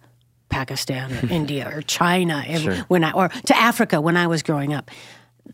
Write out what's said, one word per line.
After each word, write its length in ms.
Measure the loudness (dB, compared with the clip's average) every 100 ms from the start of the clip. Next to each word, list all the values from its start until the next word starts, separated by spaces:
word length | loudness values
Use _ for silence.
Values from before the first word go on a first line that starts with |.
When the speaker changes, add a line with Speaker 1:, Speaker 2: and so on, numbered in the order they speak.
| _ _ _ _ _
Speaker 1:
Pakistan 640 | -4 -4 -6 -6 -6 -6
or 140 | -4 -2
Speaker 2:
<laughs> 40 |
Speaker 1:
India 380 | -2 -2 -4 -6
or 60 | -10
China 600 | -6 0 2 4 2 -2 -2
and 160 | -2
Speaker 2:
Sure. 120 | -2 -2 2
Speaker 1:
when 140 | 2
I, 80 | 4
or 160 | 2 0
to 280 | -2 0 4
Africa 440 | 4 4 2 2
when 160 | 2 2
I 100 | 2
was 160 | 0
growing 320 | 0 -2 -2
up." 160 | -4 -8 -18 -20 -20 _ _ -20